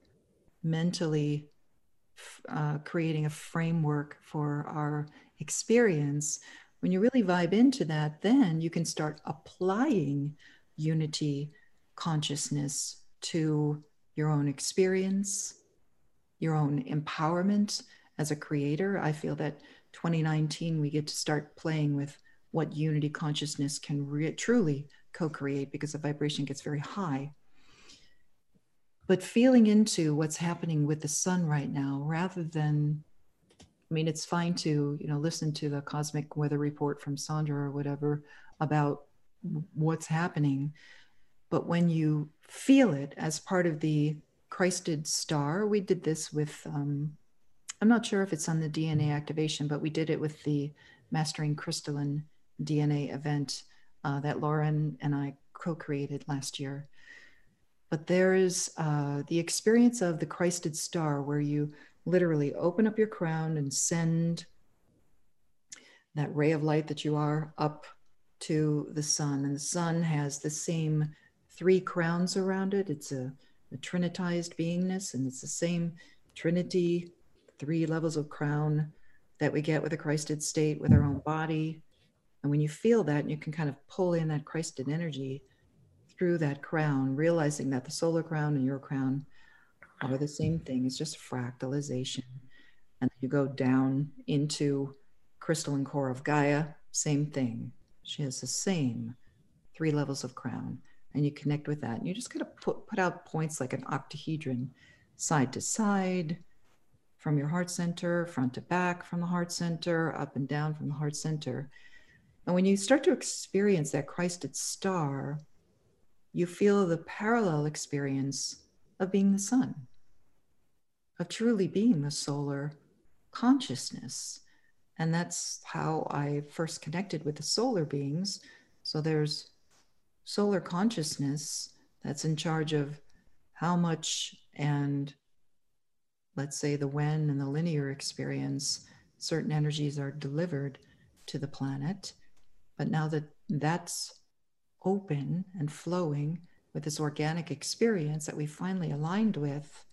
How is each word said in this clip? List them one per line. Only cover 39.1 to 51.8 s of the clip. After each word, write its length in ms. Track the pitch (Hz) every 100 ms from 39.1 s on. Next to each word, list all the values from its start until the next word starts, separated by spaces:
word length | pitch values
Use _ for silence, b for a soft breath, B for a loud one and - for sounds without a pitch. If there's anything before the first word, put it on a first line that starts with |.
| _ - _
w-, 240 | 170 156 165
what's 340 | - 156 160 -
happening. 640 | 156 175 165 147 135 147 B B B B B B - -
But 180 | 165 -
when 220 | 170 175
you 400 | 160 151 151 147 _
feel 520 | - - - 269 240
it 200 | 143 143 -
as 220 | 160 156
part 280 | - 185 175
of 140 | 151
the 360 | 156 151 147 151 - _ -
Christed 560 | - 180 180 - 151 156
star, 640 | - - 151 143 175 214
we 140 | 208
did 220 | 190 180
this 280 | 156 156 -
with, 340 | 151 147 - -
um, 520 | 151 143 143 151 151 _ _ - - - -
I'm 80 | 214
not 160 | 233 233
sure 180 | 196
if 80 | 196
it's 180 | 156 -
on 120 | 160
the 80 | 156
D 180 | 156 160
N 140 | 151
A 100 | 147
activation, 560 | 147 151 156 156 - 147
but 140 | 147
we 80 | 156
did 200 | 156 156
it 100 | 151
with 240 | 151 151
the 300 | - 147 143 B B B B
Mastering 440 | 156 156 - 151 147
Crystalline 720 | - 160